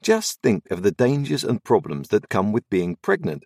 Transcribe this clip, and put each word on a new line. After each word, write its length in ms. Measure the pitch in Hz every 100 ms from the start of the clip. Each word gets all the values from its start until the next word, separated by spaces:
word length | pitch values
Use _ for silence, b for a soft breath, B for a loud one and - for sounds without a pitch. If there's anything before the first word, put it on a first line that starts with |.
Just 400 | - 220 - -
think 280 | 131 95 -
of 120 | 90
the 100 | 98
dangers 500 | 90 123 143 139 147
and 220 | - 117
problems 440 | - 107 78 71 69
that 200 | 107 -
come 240 | 101 101
with 160 | 113 -
being 260 | 92 87 85
pregnant 480 | - - 101 73